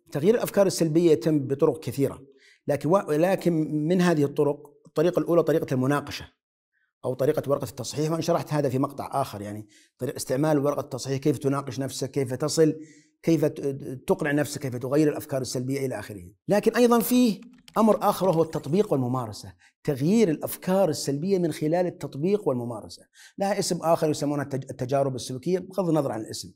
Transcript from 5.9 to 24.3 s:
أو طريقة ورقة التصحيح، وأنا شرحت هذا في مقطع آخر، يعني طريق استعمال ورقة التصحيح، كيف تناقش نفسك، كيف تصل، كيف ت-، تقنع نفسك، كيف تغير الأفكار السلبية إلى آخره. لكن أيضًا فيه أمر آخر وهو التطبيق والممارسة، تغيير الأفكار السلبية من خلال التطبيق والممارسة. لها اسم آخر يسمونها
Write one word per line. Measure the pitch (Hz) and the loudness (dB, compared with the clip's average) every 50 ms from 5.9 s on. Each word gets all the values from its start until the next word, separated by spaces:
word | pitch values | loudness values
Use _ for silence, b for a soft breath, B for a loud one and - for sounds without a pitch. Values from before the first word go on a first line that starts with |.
| 143 143 - - - - - - _ _ _ _ _ _ _ _ _ _ _ _ _ _ - | 0 0 -2 -6 -12 -12 -14 -16 _ _ _ _ _ _ _ _ _ _ _ _ _ _ -6
أو | 123 127 | -6 -2
طريقة | - 131 143 147 139 - 131 | 0 0 2 2 0 0 0
ورقة | 143 139 131 | -2 -2 -2
التصحيح، | - - - 117 - - 139 156 156 | -8 -8 -10 -10 -8 -4 -4 -2 -2
وأنا | 165 165 | -2 -2
شرحت | 139 170 170 151 143 - | 0 0 0 0 0 -2
هذا | 151 151 143 131 | -2 0 0 0
في | 120 131 | 0 0
مقطع | 143 139 - - 98 - - 139 | -2 -2 -4 -10 -10 -4 -4 -4
آخر، | 131 - - 101 | -4 -4 -6 -12
يعني | 101 104 104 107 110 b b b b b b - | -10 -10 -10 -12 -14 b b b b b b -8
طريق | 123 123 - | -8 -8 -8
استعمال | 110 - - 131 131 156 156 156 143 | -8 -4 -2 -2 0 2 2 2 2
ورقة | 135 143 139 139 | 2 0 -2 -2
التصحيح، | - - - 120 - 131 135 131 | -6 -8 -8 -8 -6 -4 -4 0
كيف | 139 156 135 107 | 0 0 0 2
تناقش | 135 135 139 139 139 135 113 131 | 0 -2 -2 -2 -4 -6 -6 -6
نفسك، | 135 131 - - 139 123 | -6 -6 -6 -6 -8 -4
كيف | - 143 135 120 127 | -2 -4 -2 -2 -4
تصل، | 127 156 143 - 160 160 156 156 B B B B B B B B B | -4 -4 -2 4 4 4 4 4 B B B B B B B B B
كيف | - 170 165 147 156 | 0 2 2 2 2
ت-، | 147 151 - - 139 135 143 - - 135 127 - | 0 -2 -2 -6 -6 -6 -6 -10 -12 -12 -10 -2
تقنع | - 185 - 165 147 | -2 -2 0 0 0
نفسك، | 143 147 143 - - 135 | 0 0 0 -2 -4 -8
كيف | - 131 117 | -8 -6 -8
تغير | 120 135 123 143 151 156 151 | -6 -4 0 2 4 2 2
الأفكار | 135 120 - - 139 131 | 2 -2 -8 -6 -6 -6
السلبية | 127 - - 131 127 131 135 135 135 | -4 -4 -6 -6 -4 -4 -4 -4 -4
إلى | 127 117 104 | -6 -6 -8
آخره. | 101 - 104 95 87 87 - _ - - | -10 -12 -14 -16 -16 -20 -20 _ -2 0
لكن | 190 208 202 220 220 | 0 2 2 2 4
أيضًا | 233 247 226 233 233 | 4 4 6 6 4
فيه | 185 - 247 247 247 226 180 - - - - _ _ - - 202 | 4 4 4 4 4 4 2 -2 -8 -20 -20 _ _ -6 0 2
أمر | 220 220 190 - 175 208 | 4 4 4 4 2 0
آخر | - - 175 190 | 0 2 2 2
وهو | 156 165 | 2 2
التطبيق | 160 160 - 151 - 131 160 202 208 208 | 0 0 -2 -8 -4 0 0 0 2 2
والممارسة، | 156 135 127 120 127 131 120 107 101 - - 95 - b b b b _ - | 2 0 0 0 -2 -4 -4 -6 -10 -14 -16 -18 -20 b b b b _ -6
تغيير | 156 143 120 143 170 214 233 214 170 | -4 -2 0 0 2 4 4 4 4
الأفكار | 147 - - 123 - - - 180 185 196 196 160 | 2 -2 -4 -8 -10 -6 -2 0 2 4 4 2
السلبية | 139 - - 143 139 143 165 196 196 180 | 0 -2 -4 -4 -4 -2 0 0 0 2
من | 175 156 | 0 -2
خلال | 147 - 151 151 165 180 180 | -2 -2 -2 0 0 0 0
التطبيق | 170 170 - 151 135 - 135 156 190 202 208 202 151 | -2 -4 -8 -12 -12 -8 -4 -2 0 0 0 0 -2
والممارسة. | 127 123 120 120 117 104 92 87 - - - _ B B B B B - | -2 -2 -4 -6 -8 -10 -12 -14 -18 -20 -20 _ B B B B B -4
لها | 196 196 202 196 | -2 -2 -2 -2
اسم | 175 - 180 165 | -2 -2 -2 -2
آخر | 160 160 170 - 160 156 | 2 2 2 4 2 0
يسمونها | 143 - 147 143 | 0 0 -2 -2